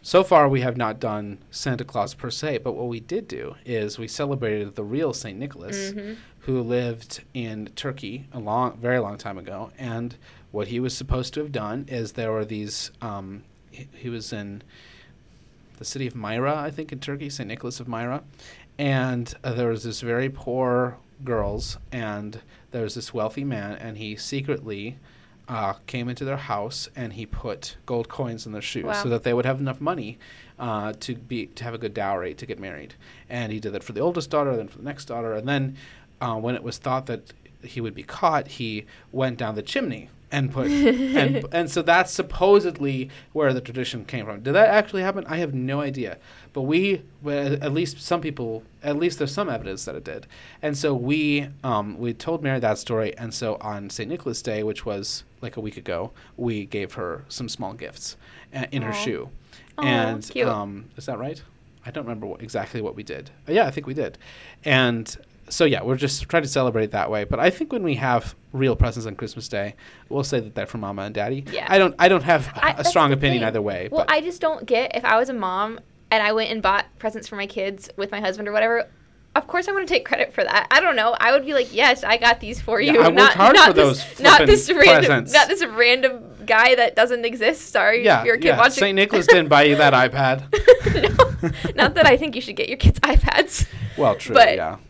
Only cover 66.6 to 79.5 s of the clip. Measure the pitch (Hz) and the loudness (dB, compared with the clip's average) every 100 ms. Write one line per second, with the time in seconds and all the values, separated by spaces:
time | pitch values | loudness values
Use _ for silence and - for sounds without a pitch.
66.6 | 127 110 107 107 67 107 104 123 165 190 | 0 0 -2 -2 -2 -2 -4 2 2 0
67.6 | 311 247 175 127 127 120 - - _ 135 | -6 -4 -4 -2 0 0 -2 -16 _ -2
68.6 | 131 113 123 117 110 98 113 - - 104 | 0 2 0 0 -10 -10 -12 -12 -8 -6
69.6 | 101 - - - _ 139 139 131 110 104 | -6 -10 -20 -20 _ -6 -2 -4 -4 -8
70.6 | 98 120 101 101 101 107 104 135 135 - | -8 -8 -8 -8 -8 -6 -4 -6 -8 -8
71.6 | - 190 190 - 180 185 139 202 135 - | 2 4 4 6 6 6 4 2 2 0
72.6 | 302 - 349 254 147 139 143 127 110 110 | 0 2 2 4 4 4 2 2 0 0
73.6 | 104 92 - 311 - 311 330 359 320 311 | -2 -4 -4 -2 2 2 0 -4 -4 -4
74.6 | 220 233 262 - 247 220 247 247 185 185 | 0 0 0 -2 2 4 2 -2 -4 -2
75.6 | 214 226 _ _ _ 220 208 220 220 220 | -4 -6 _ _ _ 2 2 0 -2 0
76.6 | 202 202 - - 220 220 - 208 202 196 | 2 2 -2 -6 -8 -6 -12 -10 -8 -6
77.6 | 196 196 - - 196 208 208 208 208 208 | -6 -8 -16 -8 -8 -4 -4 -4 -2 0
78.6 | 220 233 - - _ _ _ - - | 2 0 -2 -10 _ _ _ -4 0